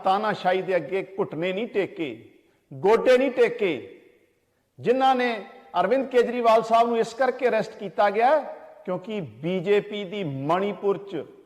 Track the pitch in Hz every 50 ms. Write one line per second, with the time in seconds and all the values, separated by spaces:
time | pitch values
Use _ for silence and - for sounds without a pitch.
0 | - 185 190 202 214 214 202 - - 185 185 190 180 165 190 175 156 139 160 196
1 | 180 - - - 196 - - 147 165 185 185 190 233 220 - 208 185 - - -
2 | 165 139 113 113 113 - _ _ _ _ _ _ _ _ 143 135 131 196 220 226
3 | - 247 254 247 269 277 240 254 240 214 160 - 214 185 156 117 101 - - -
4 | - _ _ _ _ _ _ _ _ _ _ _ _ _ _ - 123 185 240 262
5 | 262 262 269 247 247 247 233 214 190 - - - - - - 175 180 190 233 269
6 | 262 269 - 247 233 - 233 247 233 233 220 226 226 226 226 226 233 240 240 226
7 | 220 226 - - 269 254 254 254 269 240 214 220 202 - - - 208 190 - -
8 | 208 208 202 208 233 254 311 302 262 - - - - - - - - - 185 180
9 | 180 - 220 208 175 123 107 117 139 165 185 190 165 196 202 208 196 208 208 208
10 | 208 175 190 208 196 151 135 135 135 147 165 185 196 202 202 - 208 202 196 -
11 | 196 - 190 151 113 - - - -